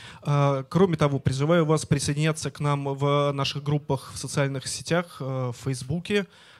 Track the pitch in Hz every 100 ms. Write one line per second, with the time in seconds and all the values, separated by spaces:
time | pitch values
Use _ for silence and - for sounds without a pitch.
0 | - - - 143 143 135 131 170 190 156
1 | 147 139 135 131 147 175 156 151 - 143
2 | 151 147 156 156 143 - 147 143 139 135
3 | 143 143 143 139 139 143 143 147 - 135
4 | - - 135 147 139 135 - - - 165
5 | 175 - 135 131 123 117 135 127 127 170
6 | 170 208 185 - -